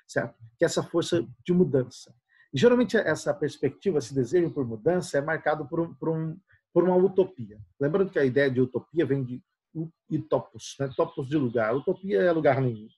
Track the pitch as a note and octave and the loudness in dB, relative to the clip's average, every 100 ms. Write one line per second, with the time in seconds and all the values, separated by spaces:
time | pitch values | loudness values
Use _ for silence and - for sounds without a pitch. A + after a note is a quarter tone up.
0 | - - - - - - D#3+ E3 - E3+ | -8 -4 -4 -8 -12 -2 0 0 -2 -2
1 | - - - - - F3+ E3 C3 B2 - | 0 -2 -4 -8 0 2 4 2 -2 -8
2 | - _ _ _ _ C3+ A#3+ B3 B3 A3 | -20 _ _ _ _ 4 4 4 2 0
3 | - D3+ D#3 - C#3+ - C3+ - G3+ D3+ | 0 -2 -2 -4 -4 -4 -4 -2 -2 -2
4 | - C3+ A#2+ F3+ E3 C#3+ B2 A2 B2+ F3+ | -2 -2 0 2 0 -2 -6 -2 -2 0
5 | - C#3+ D3+ D#3 D#3 D#3 D#3 E3+ E3 C3 | -2 -4 -2 -2 -2 -2 -4 -4 -6 -4
6 | D#3 D#3+ D#3+ D#3+ _ _ _ E3+ F3+ F#3 | -4 -4 -4 -8 _ _ _ 2 4 4
7 | F#3+ F#3+ F3+ - G#2+ - - - C#3 F#3+ | 4 4 0 -2 -16 -16 -14 -4 -2 0
8 | F#3+ E3 C#3 B2 C#3 B2 B2+ - - D#3+ | 0 0 2 4 2 2 0 -2 -6 -2
9 | C3 C#3 B2 B2+ _ _ _ D#3+ D#3+ _ | 0 -2 -4 -10 _ _ _ -12 -12 _
10 | - D3+ - C3 - A2 - - C#3 - | -6 -6 -2 -4 -4 -16 -14 -8 -6 -2
11 | E3+ - C3 D#3 B2+ A#2 A2 C3 - F3+ | -4 -4 -4 -2 0 0 0 -2 -2 -6
12 | F#3+ G3+ F3+ E3 D3 C3+ C3 A2 A2 | -2 2 2 4 4 2 0 -4 -10